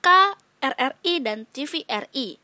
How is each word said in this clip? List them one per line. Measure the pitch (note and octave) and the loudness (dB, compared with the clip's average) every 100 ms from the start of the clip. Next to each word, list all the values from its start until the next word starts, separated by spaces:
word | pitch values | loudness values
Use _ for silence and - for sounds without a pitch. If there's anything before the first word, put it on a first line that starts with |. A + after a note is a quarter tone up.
K, | F4+ F#4 G4 G4 _ - | 4 6 4 0 _ -6
R | C4+ - | -4 -2
R | C4 - E4+ | -4 -4 -4
I, | E4+ | -2
dan | A3+ G#3+ A3 B3+ | -4 -6 -10 -10
T | |
V | D4 D#4+ - | -8 -8 -6
R | G#3 - | -8 -6
I. | C4+ G#3+ - | -8 -8 -10